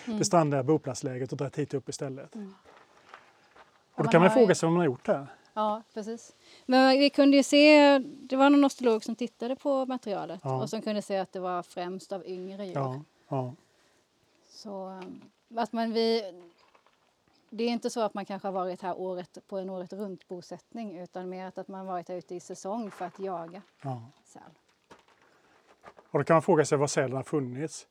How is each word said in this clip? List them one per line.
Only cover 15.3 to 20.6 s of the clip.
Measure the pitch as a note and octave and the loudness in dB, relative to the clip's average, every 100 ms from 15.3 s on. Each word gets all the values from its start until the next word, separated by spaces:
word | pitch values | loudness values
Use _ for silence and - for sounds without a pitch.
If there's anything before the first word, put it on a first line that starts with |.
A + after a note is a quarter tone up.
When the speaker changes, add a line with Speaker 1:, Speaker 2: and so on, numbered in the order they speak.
| _ _ A3+ | _ _ -6
Speaker 1:
att | A#3 | -4
man, | A3+ A3+ | -2 -2
vi, | A3 A3+ A3+ G3 F3 F3 _ _ _ _ _ _ _ _ _ _ | 0 2 0 -4 -12 -20 _ _ _ _ _ _ _ _ _ _
det | G#3+ | -6
är | A#3 | -4
inte | A#3 B3 | -2 -4
så | A#3+ | -4
att | G#3 | -4
man | G#3 F#3+ | -4 -8
kanske | F#3+ G3+ | -8 -6
har | |
varit | F#3 F#3 F3 | -4 -4 -6
här | F#3 F3 | -6 -6
året, | F#3 F3+ E3+ - - | -6 -8 -12 -18 -12
på | G3 | -10
en | F#3+ | -8
året | F#3+ F3+ | -10 -12
runt | G3 G#3 F3+ - | -12 -12 -12 -14
bosättning, | F3+ - F3 | -16 -14 -18